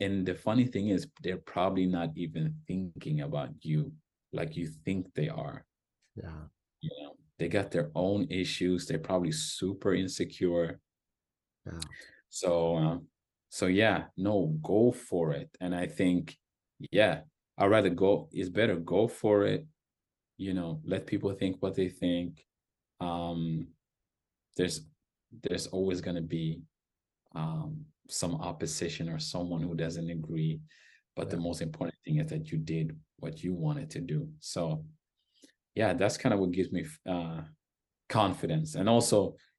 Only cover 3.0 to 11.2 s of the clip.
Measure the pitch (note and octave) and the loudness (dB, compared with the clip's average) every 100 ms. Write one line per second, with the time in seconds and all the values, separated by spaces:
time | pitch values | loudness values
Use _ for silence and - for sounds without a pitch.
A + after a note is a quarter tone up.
3 | - D2+ C#2+ D2 C2+ - D#2 D2+ - - | -4 -2 -2 -4 -4 -8 -2 0 0 -6
4 | _ _ _ E2 E2 E2+ E2 - - F#2+ | _ _ _ -6 -4 -4 -6 -6 -4 -2
5 | - - D2 - D2 - - _ _ _ | -2 -2 -2 -4 -8 -10 -16 _ _ _
6 | _ G#2+ F2+ D#2+ D2+ _ _ _ D#2+ D2 | _ -14 -12 -12 -14 _ _ _ -10 -8
7 | C#2+ - _ - F2 G2+ G2 E2+ D#2 E2+ | -14 -18 _ -6 -2 0 0 -2 -2 0
8 | F#2 G2+ F2 F#2 F2+ - F#2 F2+ - D#2+ | 0 2 0 -2 -2 0 2 0 0 -4
9 | - F#2 F2 D#3 - - F#2+ G2 G2+ F#2 | 0 0 2 -2 -4 -4 -4 0 2 2
10 | F#2 - E2 - F2+ E2+ E2 - _ _ | 0 -2 -4 0 2 2 0 -4 _ _
11 | _ _ | _ _